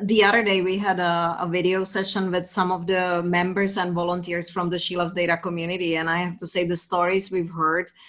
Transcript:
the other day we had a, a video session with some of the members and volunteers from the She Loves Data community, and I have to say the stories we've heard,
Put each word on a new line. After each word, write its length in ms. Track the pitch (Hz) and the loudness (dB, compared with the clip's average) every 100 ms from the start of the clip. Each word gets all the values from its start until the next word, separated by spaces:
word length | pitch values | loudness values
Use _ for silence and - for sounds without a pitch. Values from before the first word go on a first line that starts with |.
the 200 | 202 220 | 2 4
other 200 | 196 226 | 6 4
day 180 | 208 190 | 4 2
we 160 | 180 190 | 2 0
had 220 | 202 185 | 0 2
a, 380 | 175 170 170 - | 2 2 0 -2
a 60 | 175 | -2
video 360 | 180 180 190 | 0 2 0
session 480 | 190 196 190 202 190 | 0 -2 -2 -2 0
with 160 | 180 180 | 0 0
some 240 | 202 180 | 2 2
of 160 | 180 170 | -2 0
the 340 | 185 180 175 | 0 0 0
members 540 | 175 175 180 190 196 196 | 2 2 0 0 0 0
and 160 | 180 | 0
volunteers 560 | 175 175 180 175 170 170 | 0 0 -2 -4 -6 -4
from 200 | 185 175 | -4 -2
the 100 | 175 | -2
She 160 | - 175 | -2 -2
Loves 180 | 170 | -2
Data 220 | 175 170 170 | 0 0 0
community, 640 | 185 170 170 180 170 160 | -2 -4 -4 -2 -2 0
and 120 | 160 | 0
I 80 | 170 | 0
have 200 | 180 175 | -2 -4
to 100 | 170 | -4
say 180 | 185 175 | 0 0
the 120 | 175 | -2
stories 520 | - 180 175 190 - | -2 0 2 0 0
we've 220 | 185 170 | -2 -4
heard, 400 | 165 156 170 180 - | -2 0 0 -4 -12